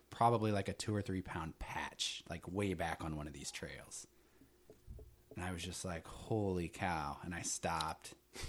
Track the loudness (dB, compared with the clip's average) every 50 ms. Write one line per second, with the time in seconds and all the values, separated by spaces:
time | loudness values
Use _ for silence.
0 | -14 -8 4 6 8 8 8 8 6 6 4 4 2 2 -2 0 0 2 2 2
1 | 2 2 0 0 0 -2 -4 -4 -4 -4 -6 -8 -8 -6 -4 -4 -4 -4 -2 -2
2 | -2 -2 -2 -4 -6 -6 -8 -6 -6 -2 0 2 4 4 4 2 2 0 0 0
3 | -2 -2 -2 -2 -4 -4 -6 -8 -8 -8 -6 -6 -8 -8 -8 -10 -12 -12 -12 -12
4 | -12 -12 -18 -20 -20 -20 -20 -20 -20 -20 -20 -20 -20 -20 -20 -18 -14 -14 -12 -12
5 | -14 -16 -18 -20 -20 -12 -6 -4 -2 -2 -2 -2 -2 -4 -4 -4 -2 -2 -2 -4
6 | -6 -8 -12 -10 -2 0 2 4 4 4 4 4 2 0 0 0 0 2 2 2
7 | 0 0 -2 -4 -4 -4 -4 -2 -2 -2 -2 0 0 2 2 2 2 0 -2 -6
8 | -10 -14 -16 -16 _ _ -10 -8 -8